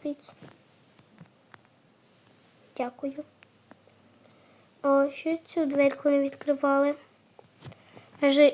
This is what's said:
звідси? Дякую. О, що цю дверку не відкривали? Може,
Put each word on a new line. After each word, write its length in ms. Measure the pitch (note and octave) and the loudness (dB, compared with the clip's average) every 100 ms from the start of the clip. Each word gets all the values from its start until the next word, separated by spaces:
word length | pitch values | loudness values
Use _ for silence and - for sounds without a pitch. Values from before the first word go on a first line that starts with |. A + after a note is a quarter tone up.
звідси? 300 | D4+ C#4+ - - - - _ _ _ _ _ - - _ _ - _ _ _ _ _ _ _ _ - _ _ - | -12 -12 -16 -18 -20 -20 _ _ _ _ _ -20 -20 _ _ -20 _ _ _ _ _ _ _ _ -20 _ _ -12
Дякую. 480 | B3 A#3+ C#4 C#4+ - _ - _ _ - _ _ _ _ _ _ _ _ _ _ | -12 -10 -12 -12 -18 _ -20 _ _ -20 _ _ _ _ _ _ _ _ _ _
О, 280 | C#4 C#4 C#4+ | 0 2 0
що 260 | C#4 D#4+ E4 | -4 -6 -6
цю 300 | - F4 D4 | -6 -4 -2
дверку 420 | C#4+ C#4 C#4 D4 | 2 0 2 0
не 120 | C#4+ | 0
відкривали? 760 | C#4 - D4 C#4 C#4+ C#4 C#4+ D4 - _ _ - - _ - - - - - - | 0 -6 -4 -2 2 2 0 -2 -12 _ _ -20 -20 _ -20 -20 -20 -20 -20 -2
Може, 320 | C#4 C#4 C#4+ | 0 6 4